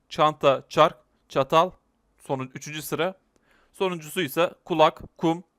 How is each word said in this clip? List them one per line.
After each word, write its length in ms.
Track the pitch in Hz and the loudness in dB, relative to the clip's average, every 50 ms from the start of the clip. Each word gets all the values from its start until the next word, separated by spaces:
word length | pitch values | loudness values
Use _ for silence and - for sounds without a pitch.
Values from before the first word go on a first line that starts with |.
| _ _ | _ _
çanta, 560 | - - 151 151 151 - - 143 131 127 - _ | -2 0 0 0 0 2 2 2 2 2 -4 _
çark, 280 | - 165 151 170 - - _ _ _ _ _ _ | 2 2 2 2 2 -4 _ _ _ _ _ _
çatal, 420 | - 147 135 - 160 160 180 185 - _ _ _ _ _ _ _ _ _ | -4 -2 -2 2 4 2 2 2 -4 _ _ _ _ _ _ _ _ _
sonun-, 320 | _ - 139 131 131 127 - | _ -8 -6 -6 -6 -10 -12
üçüncü 280 | 143 - 151 151 156 | -16 -14 -12 -14 -12
sıra. 320 | 143 - 151 139 165 185 190 - _ _ _ _ _ _ _ _ _ _ | -10 -8 -6 -4 -4 -6 -6 -10 _ _ _ _ _ _ _ _ _ _
Sonuncusu 500 | _ - 196 185 180 165 156 147 - 185 | _ -4 -4 -4 -4 -6 -10 -8 -6 -6
ise 320 | 170 135 - 165 175 - - - _ | -4 -2 0 0 -2 -2 -2 -10 _
kulak, 380 | - 175 160 156 165 - - - - _ - | -4 2 2 2 2 2 -4 -14 -20 _ -2
kum, 260 | - 165 160 180 - _ _ | -2 0 0 -2 -6 _ _